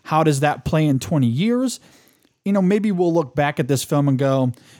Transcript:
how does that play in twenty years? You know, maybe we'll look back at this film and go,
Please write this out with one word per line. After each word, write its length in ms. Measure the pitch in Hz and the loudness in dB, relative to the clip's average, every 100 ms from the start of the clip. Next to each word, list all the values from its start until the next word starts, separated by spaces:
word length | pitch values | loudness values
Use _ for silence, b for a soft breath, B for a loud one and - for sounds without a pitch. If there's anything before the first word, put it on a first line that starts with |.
how 180 | - 160 | -4 0
does 160 | 156 135 | 2 2
that 240 | 147 143 | 0 -2
play 220 | - 160 151 | -2 0 0
in 120 | 135 | 0
twenty 280 | - 160 123 | -2 0 0
years? 540 | 117 214 240 262 - b b b b b _ 196 | 0 0 0 -2 -6 b b b b b _ -2
You 80 | |
know, 80 | 202 | 0
maybe 280 | 180 214 214 | 2 2 0
we'll 200 | 185 175 | 0 0
look 220 | 165 139 | 0 -2
back 260 | 147 147 147 | -2 -2 -2
at 80 | 135 | -2
this 160 | 135 | -2
film 240 | - 147 143 | 0 0 2
and 100 | 131 | 2
go, 340 | 139 135 127 117 B | 2 0 0 -4 B